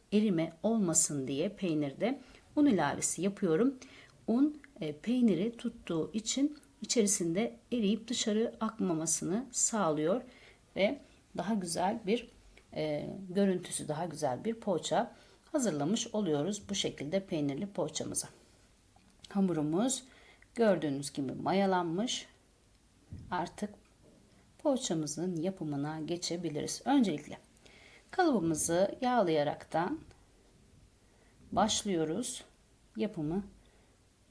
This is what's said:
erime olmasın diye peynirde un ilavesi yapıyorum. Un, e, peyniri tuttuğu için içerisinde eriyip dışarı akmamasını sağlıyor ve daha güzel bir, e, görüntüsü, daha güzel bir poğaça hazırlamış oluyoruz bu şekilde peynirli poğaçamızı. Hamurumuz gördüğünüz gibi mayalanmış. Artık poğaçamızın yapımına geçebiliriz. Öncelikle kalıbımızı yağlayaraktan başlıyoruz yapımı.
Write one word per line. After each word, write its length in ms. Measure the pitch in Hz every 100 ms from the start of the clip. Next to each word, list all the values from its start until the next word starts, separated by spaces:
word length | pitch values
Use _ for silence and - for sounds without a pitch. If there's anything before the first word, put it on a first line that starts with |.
| -
erime 400 | 208 214 165 165 -
olmasın 680 | 208 226 180 156 - 147 131
diye 200 | 139 190
peynirde 720 | 202 190 151 143 135 202 269 - - - 294
un 100 | 285
ilavesi 560 | 190 143 135 - -
yapıyorum. 520 | 190 196 185 160 254 269 - - - - -
Un, 340 | 233 302 302 - -
e, 120 | 156
peyniri 640 | 147 208 254 240 165 220 -
tuttuğu 540 | 233 - - 165 156
için 460 | 214 - 262 294 294 - -
içerisinde 760 | 208 247 202 - 170 170 233 - -
eriyip 360 | 247 202 214 -
dışarı 460 | 247 - 214 233 -
akmamasını 840 | 220 - 294 160 165 - 151 202 -
sağlıyor 720 | - - 226 170 151 156 240 - - - - _ -
ve 220 | 196 285 - - _ 180
daha 180 | 180
güzel 440 | 220 175 165 180 233 190
bir, 220 | 240 - - - - -
e, 320 | - 156 147 - 196 190
görüntüsü, 600 | 180 196 180 - - 147
daha 160 | 147
güzel 400 | 175 147 147 123
bir 100 | 208
poğaça 580 | 226 - 165 - 165 233 - - - -
hazırlamış 640 | 311 233 151 143 226 -
oluyoruz 480 | 214 196 147 165 208 -
bu 40 |
şekilde 520 | 196 160 - 143 190 196
peynirli 400 | 165 143 139 196
poğaçamızı. 600 | - 151 - - - - - - - - _ _ - - - -
Hamurumuz 760 | 196 190 160 147 165 254 - - - - - -
gördüğünüz 580 | - 226 175 151 139 143
gibi 200 | - 135
mayalanmış. 920 | - 143 185 196 180 175 170 254 - - - _ _ _ _ _ _ - - -
Artık 400 | 180 175 - 208 - - _ - - - - - -
poğaçamızın 760 | 311 254 - 165 156 160 185 165
yapımına 640 | 175 190 156 143 147 160
geçebiliriz. 800 | 156 175 - 170 175 147 - -
Öncelikle 540 | - 277 208 147 - - - - - - - - -
kalıbımızı 840 | - 349 233 165 151 - 170 302 -
yağlayaraktan 1000 | 247 247 185 156 143 - - 160 185 311 - - _ _ _ _ - - - _ _ _ - - -
başlıyoruz 920 | - 208 - 208 175 156 175 247 - - _ _ _ _ -
yapımı. 480 | 214 170 151 185 202 - - _ _ _ _ _ _